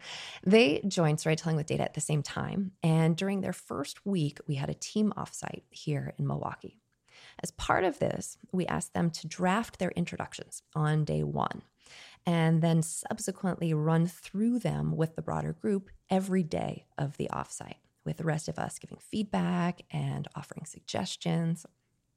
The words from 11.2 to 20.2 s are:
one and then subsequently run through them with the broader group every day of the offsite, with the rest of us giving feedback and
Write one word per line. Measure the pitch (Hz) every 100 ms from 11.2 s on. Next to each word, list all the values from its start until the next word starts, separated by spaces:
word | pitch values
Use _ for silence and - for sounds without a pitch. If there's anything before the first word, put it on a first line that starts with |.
one | - 71 - - - _ - - - - -
and | 170 160 165
then | 165 165
subsequently | 160 - - 220 - - 190 - 170
run | 151 156 165 175
through | - - 190 226 240
them | 170 147 151 156
with | 160 160
the |
broader | 160 156 151
group | 160 214 196 190 - -
every | 190 196 190
day | 160 175 53 - - -
of | 143 -
the | -
offsite, | - - - - - _ _ 156
with | 156
the | 165
rest | 156 -
of | 156
us | - -
giving | - -
feedback | - 214 208 190 175 180 175 170 -
and | 151 139 139